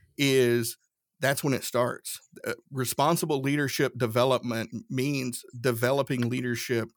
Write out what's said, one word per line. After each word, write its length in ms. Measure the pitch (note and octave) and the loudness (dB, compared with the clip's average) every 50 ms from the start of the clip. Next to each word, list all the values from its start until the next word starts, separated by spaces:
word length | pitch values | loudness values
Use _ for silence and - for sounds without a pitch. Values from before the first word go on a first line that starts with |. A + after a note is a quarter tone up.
| _ _ _ | _ _ _
is 640 | - C#3+ C#3 C3+ C3 B2+ A#2+ A#2+ A#2+ A2+ A#2 - - _ _ _ _ _ _ _ _ | 0 2 4 4 6 6 6 4 2 0 -2 -6 -10 _ _ _ _ _ _ _ _
that's 240 | - C3 C#3+ - - | -2 0 0 0 0
when 80 | D3 C3 | 0 -2
it 100 | - - | -2 -2
starts. 580 | - - A#2+ B2 A#2+ - - - - - - - _ _ - - | -2 0 0 0 0 -2 -6 -10 -14 -14 -14 -16 _ _ -10 -8
Uh, 120 | - - - _ _ | -8 -8 -8 _ _
responsible 720 | C#3+ C3 B2 A#2 - - C#3 D3+ E3+ E3 - D#3 D3+ C#3 C3 | -6 -4 -4 -2 0 2 2 4 2 2 0 0 -2 0 0
leadership 560 | C#3 C#3+ D3 D3 C3+ - - D3 B2+ - A#2+ | 0 0 0 0 0 0 0 0 0 0 -2
development 720 | B2 A2+ A2 B2 B2 C3 B2+ A#2+ - A#2+ A#2 A2+ A2 - - A2+ - - | -2 0 2 4 4 4 4 2 0 -2 -4 -4 -6 -6 -10 -12 -10 -6
means 560 | C3+ C3 B2+ C#3+ C#3+ C3+ B2+ B2+ A#2+ - - - - B2 | -4 -2 -2 -2 -2 -2 -4 -6 -8 -10 -12 -16 -14 -2
developing 680 | A#2 C3 A#2+ A2+ A#2 B2 C#3 C#3 C3+ - C#3+ B2 A#2+ A#2 | 0 0 0 2 2 2 2 0 0 -2 -2 -2 -2 -2
leadership 580 | B2 C3 B2+ B2 A#2+ A#2 - - C3 A#2 A2 A2+ - | -2 -2 -4 -4 -4 -4 -2 -2 0 -2 -2 -4 -8